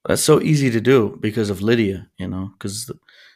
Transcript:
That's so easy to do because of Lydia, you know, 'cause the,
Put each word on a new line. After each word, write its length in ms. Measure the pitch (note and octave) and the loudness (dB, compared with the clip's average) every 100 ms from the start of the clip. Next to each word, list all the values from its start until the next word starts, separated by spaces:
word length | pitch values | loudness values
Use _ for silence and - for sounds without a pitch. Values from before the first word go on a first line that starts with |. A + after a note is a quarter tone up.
| - | -12
That's 160 | - | -4
so 180 | - D3+ | 2 4
easy 280 | - D3 C3+ | 4 2 2
to 100 | A2 | 2
do 380 | A#2 C3 G#2 - | 4 4 4 -2
because 300 | G#2+ A2+ G#2 | -4 -2 -4
of 120 | F#2+ | -2
Lydia, 460 | G#2+ A#2+ G2+ F#2+ F#2+ - | 0 2 0 -4 -12 -12
you 100 | F#2 | -8
know, 220 | F#2+ F#2+ - | -8 -10 -10
'cause 280 | G2+ G#2+ - | -10 -10 -12
the, 80 | - _ - - | -14 _ -20 -20